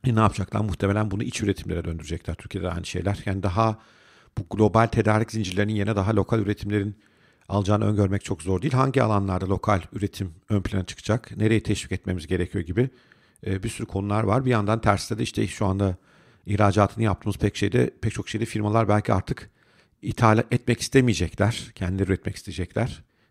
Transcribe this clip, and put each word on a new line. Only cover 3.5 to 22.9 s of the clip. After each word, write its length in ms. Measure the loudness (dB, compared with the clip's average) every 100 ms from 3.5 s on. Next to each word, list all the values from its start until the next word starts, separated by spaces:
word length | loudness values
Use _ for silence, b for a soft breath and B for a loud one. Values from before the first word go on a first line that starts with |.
| 0 0 0 b b b b b -10
bu 200 | -8 2
global 300 | 4 6 4
tedarik 440 | 2 2 2 0
zincirlerinin 440 | -4 -4 -2 0 0
yerine 200 | 0 0
daha 200 | 2 2
lokal 240 | 2 0
üretimlerin 560 | 0 -4 -2 -2 -2 -8 b b b b _
alacağını 360 | 0 2 2 4
öngörmek 380 | 2 2 0
çok 180 | -2 -6
zor 200 | -2 0
değil. 120 | 0
Hangi 300 | 2 2 2
alanlarda 460 | 2 2 0 -2 0
lokal 320 | -2 2 0 -2
üretim 400 | -6 -6 -4 -10 -10 _
ön 120 | -2
plana 240 | 0 -4 -4
çıkacak? 520 | -8 -2 -2 -4 -2
Nereye 260 | 2 2
teşvik 280 | 2 -4 -2
etmemiz 360 | -8 -4 -6 -2
gerekiyor 380 | -2 -2 -4 -2
gibi, 240 | 0 0 b b b b b -6
e, 180 | -4
bir 60 | -4
sürü 180 | -8 -6
konular 360 | -4 -2 0
var. 220 | 2 2 2
Bir 60 |
yandan 300 | 0 2 2
terste 360 | 2 2 -2 -4
de 60 |
işte 240 | -4 -2 -4
şu 180 | -2 0
anda 320 | 2 0 -2 b b b b -4
ihracatını 580 | 4 4 6 2 2
yaptığımız 340 | 0 0 -4 0
pek 180 | -2 0
şeyde, 380 | 0 2 0 -2
pek 100 | -6
çok 180 | -4 -6
şeyde 160 | -4 -4
firmalar 420 | -2 0 2 4
belki 260 | 2 2
artık 360 | 0 0 -8 -8 b b b b _
ithal 380 | -8 2 4 4
etmek 420 | 2 -2 0 -2
istemeyecekler. 880 | 2 4 4 2 -2 2 0 0 -10 -6
Kendileri 340 | -4 0 0
üretmek 260 | 0 -2 -10
isteyecekler. 680 | -10 -8 -6 -2 -4